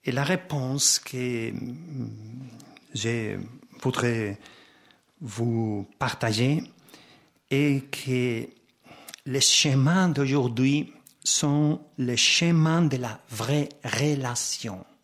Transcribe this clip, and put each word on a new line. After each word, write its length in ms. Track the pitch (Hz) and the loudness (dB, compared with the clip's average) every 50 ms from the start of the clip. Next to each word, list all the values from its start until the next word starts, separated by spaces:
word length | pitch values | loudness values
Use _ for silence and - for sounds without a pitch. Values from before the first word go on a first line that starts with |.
| _ | _
Et 60 | 147 123 | -2 -2
la 100 | 135 143 | -2 0
réponse 760 | 143 185 180 180 - 151 143 127 127 135 143 - - - - | 0 -2 -2 -2 -6 -6 -4 -2 -2 -2 0 2 2 2 0
que, 520 | - - - 127 123 123 120 117 113 113 | -2 -8 -8 -6 -4 -4 -4 -4 -4 -6
mm, 580 | - - - 123 123 156 170 170 151 131 120 110 110 107 110 110 117 127 131 123 113 - - - - - _ _ - | -6 -8 -8 -10 -10 -12 -14 -12 -10 -8 -8 -8 -10 -14 -16 -16 -16 -16 -16 -16 -18 -20 -20 -20 -20 -20 _ _ -10
je 420 | 113 104 113 117 117 110 104 101 95 95 110 120 - - _ - - - | -4 -2 -2 -2 -2 -4 -4 -6 -8 -8 -12 -16 -20 -20 _ -20 -4 -4
voudrais 560 | 131 123 - 123 120 117 113 107 101 98 - - - - - - _ _ _ _ _ _ _ _ _ _ _ | -2 0 0 0 0 0 0 -2 -4 -6 -8 -14 -20 -20 -20 -20 _ _ _ _ _ _ _ _ _ _ _
vous 680 | 165 117 104 113 117 120 117 113 113 110 104 101 98 - _ _ | -14 -10 -6 -4 -2 0 0 0 -2 -2 -4 -4 -6 -10 _ _
partager 640 | 131 123 - - - 113 107 110 123 131 147 160 - - - _ _ - - - - - - - _ _ _ _ _ _ | -4 -4 -2 -2 -2 0 2 2 2 2 2 0 -2 -8 -18 _ _ -20 -20 -20 -20 -20 -20 -20 _ _ _ _ _ _
est 400 | 143 139 147 147 139 135 135 - | 0 2 2 2 2 0 -2 -6
que 560 | - - - 131 127 127 123 123 117 113 117 - - _ _ _ _ _ _ - - - - - - _ _ | -12 -10 -4 -2 0 0 0 0 -2 -4 -6 -10 -14 _ _ _ _ _ _ -20 -20 -20 -20 -20 -20 _ _
les 160 | 139 127 139 | -4 0 2
chemins 680 | 135 - - - - 151 131 139 131 151 175 190 185 | 4 4 4 4 4 4 4 4 6 6 6 4 4
d'aujourd'hui 840 | 175 147 139 139 131 139 143 127 123 117 117 131 135 143 151 147 - - - _ - _ _ - | 4 2 2 2 2 2 2 2 2 2 2 2 4 2 2 -2 -4 -12 -20 _ -20 _ _ -2
sont 560 | - - - - 147 143 147 151 147 151 147 - - _ | -2 0 2 2 2 4 4 4 2 2 0 -6 -16 _
les 180 | - 127 123 120 | -4 -2 -2 2
chemins 680 | 113 - - - - 170 170 170 160 156 160 160 170 170 | 2 2 4 4 4 4 4 4 4 4 4 4 4 4
de 120 | 151 135 | 2 2
la 240 | 127 123 113 110 - - - | -2 -4 -6 -8 -12 -14 -12
vraie 380 | 117 107 113 120 143 147 143 139 - _ - | -8 -6 -2 0 0 0 0 -2 -8 _ -8
relation 1040 | 117 - - 143 151 147 139 131 120 120 - - - - - - 113 95 92 - _ _ _ | -6 -2 0 0 0 0 0 -2 -4 -4 -4 -6 -6 -6 -6 -8 -10 -10 -10 -14 _ _ _